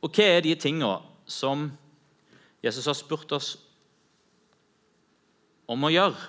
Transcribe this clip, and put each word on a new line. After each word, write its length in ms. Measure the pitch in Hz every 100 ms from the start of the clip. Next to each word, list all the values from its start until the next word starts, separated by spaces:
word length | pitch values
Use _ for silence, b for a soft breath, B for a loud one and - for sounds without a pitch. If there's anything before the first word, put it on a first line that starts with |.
Og 80 | 165
hva 140 | - 208 175
er 60 |
de 100 | 156 160
tingene 380 | 143 156 127 92 - - _
som 440 | - 135 143 151 - _ _ _ _ b b b b
Jesus 220 | 120 113 139
har 120 | 139
spurt 340 | - 156 -
oss 220 | 147 - - _ _ _ _ _ _ _ _ _ _ _ _ _ _ _ _ _ _ _ _ _
om 160 | 120 147
å 60 |
gjøre? 240 | 165 190 127